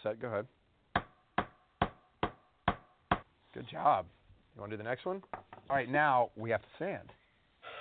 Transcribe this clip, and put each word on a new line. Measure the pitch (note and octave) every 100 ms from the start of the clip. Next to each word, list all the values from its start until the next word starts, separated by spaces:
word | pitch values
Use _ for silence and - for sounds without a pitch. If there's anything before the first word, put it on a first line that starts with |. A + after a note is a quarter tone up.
set. | - A2+
Go | B2
ahead. | G#2 A#2 _ _ _ _ - - - _ - - - _ - - - _ _ - - _ _ - - - _ - - - _ _
Good | B2+ B2
job. | D#3 D3+ A2+ E2+ - - - _
You | -
wanna | G2+
do | G#2+
the |
next | A2 B2+ F3+
one? | F#3+ F#3+ - - - -
All | C3+
right, | B2
now | C#3 D3+ B2+ A#2 -
we | A2+
have | A2
to | - -
sand. | F3 C#3 - - _ _ _ _ - -